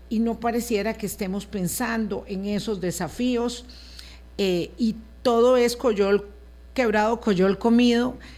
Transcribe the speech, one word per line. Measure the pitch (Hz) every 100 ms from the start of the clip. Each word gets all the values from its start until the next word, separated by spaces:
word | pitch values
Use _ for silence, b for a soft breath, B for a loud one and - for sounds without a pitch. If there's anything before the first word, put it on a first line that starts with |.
| -
y | 220
no | 233 220
pareciera | 233 240 226 208 214
que | 220 196
estemos | - 190 196
pensando | - 202 175 - 233 226 208 196 -
en | 190
esos | 202 202 214 196
desafíos, | 175 165 160 - 247 240 240 240 - B B B B B - -
eh, | 190 175 - -
y | 226 - - -
todo | 254 233 247 254
es | 240 240
coyol | 254 202 196 202 202 - - - -
quebrado, | - 233 214 214 233
coyol | 220 185 190 190
comido, | 233 233 240 233 254 - B